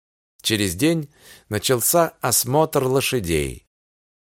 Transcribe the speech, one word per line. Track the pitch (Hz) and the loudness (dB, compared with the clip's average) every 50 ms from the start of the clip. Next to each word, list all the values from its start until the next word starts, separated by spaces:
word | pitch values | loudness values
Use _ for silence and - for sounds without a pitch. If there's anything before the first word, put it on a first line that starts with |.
| _ _ _ _ _ _ _ _ | _ _ _ _ _ _ _ _
Через | - - 113 104 208 190 85 | -4 -2 0 0 0 -2 0
день | 95 139 160 170 165 147 - _ _ - - - - _ _ | 0 0 0 0 0 -4 -8 _ _ -20 -20 -20 -20 _ _
начался | 107 104 - - 131 117 - - - 175 165 160 - _ | -6 -4 0 0 0 0 0 2 2 2 2 2 -2 _
осмотр | - 127 113 - - 120 131 151 160 156 - 147 127 | -4 -2 -2 -2 -2 0 2 2 2 2 0 0 0
лошадей. | 131 131 139 - - 135 123 95 82 82 76 71 65 62 - _ _ _ _ _ _ _ _ _ _ _ _ _ | 2 0 0 0 0 -2 -2 0 0 0 0 0 -4 -8 -12 _ _ _ _ _ _ _ _ _ _ _ _ _